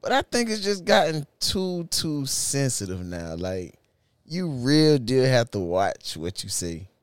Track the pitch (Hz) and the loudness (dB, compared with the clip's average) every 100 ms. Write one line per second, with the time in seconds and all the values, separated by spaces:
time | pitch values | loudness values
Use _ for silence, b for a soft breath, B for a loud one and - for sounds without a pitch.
0 | - 254 - 240 240 214 196 202 170 208 | 0 -2 0 -2 -2 -2 -2 -4 4 4
1 | 160 156 147 _ - 202 185 180 170 - | 4 0 -6 _ -2 -2 -2 -4 -4 -4
2 | 165 147 135 - - 139 139 - 98 92 | -2 -4 -2 -2 -2 0 0 -2 -6 -6
3 | 90 90 85 82 90 95 87 - _ _ | -8 -8 -8 -6 -4 -4 -8 -14 _ _
4 | _ _ _ 165 180 135 123 151 156 147 | _ _ _ -6 -4 -2 4 6 6 4
5 | 113 131 131 127 117 101 87 90 98 - | 4 4 6 4 2 -2 0 2 0 -2
6 | - - 82 - 104 - 87 82 92 _ | -8 -8 -8 -8 -8 -6 -6 -8 -14 _